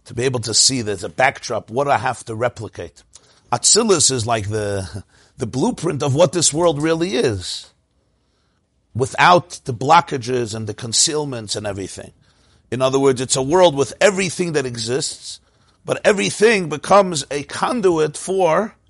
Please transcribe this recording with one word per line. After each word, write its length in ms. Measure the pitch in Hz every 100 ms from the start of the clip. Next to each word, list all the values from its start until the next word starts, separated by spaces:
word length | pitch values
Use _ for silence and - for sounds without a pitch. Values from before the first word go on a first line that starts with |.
to 100 | -
be 80 | 117
able 180 | 131 120
to 140 | 113
see 280 | 104 - 131
there's 200 | 107 98
a 60 | 101
backdrop, 600 | - 131 139 - 110 -
what 180 | 113 143
I 100 | 120
have 260 | 127 120 -
to 80 |
replicate. 680 | 110 120 - 104 - 85 - _ - _ _ _
Atzilus 600 | 120 - - 233 175 -
is 140 | 131 107
like 220 | 113 101
the, 560 | 107 101 101 95 101 - _ _ -
the 100 | 117
blueprint 560 | 127 175 170 156 143
of 100 | 147
what 180 | 131 180
this 200 | 180 147
world 280 | 147 175 147
really 360 | 160 165 175 240
is, 560 | 160 98 90 - - _ _ _ _ _ _ _ _ _ _ _ _
without 680 | 107 131 - 151 180 - -
the 100 | -
blockages 800 | 123 131 165 170 143 113 127 113
and 120 | 113 107
the 60 |
concealments 800 | 101 117 110 - 151 147 123 107 110
and 100 | 104
everything. 460 | 98 92 - 92 _ _ _ _ _ _
In 120 | 120
other 180 | 131 135
words, 200 | 139 127
it's 160 | 131 139
a 60 |
world 320 | 135 180 180
with 200 | 139 131 -
everything 520 | 190 190 190 - 175
that 140 | 147 127
exists, 760 | 117 110 131 - - - - _ _ _ _
but 160 | - -
everything 640 | 185 202 202 - 214 214 160
becomes 560 | 147 - 190 190 156 139
a 120 | 143
conduit 720 | 139 - 196 254 190 160 151 -
for 600 | - 190 175 165 220 -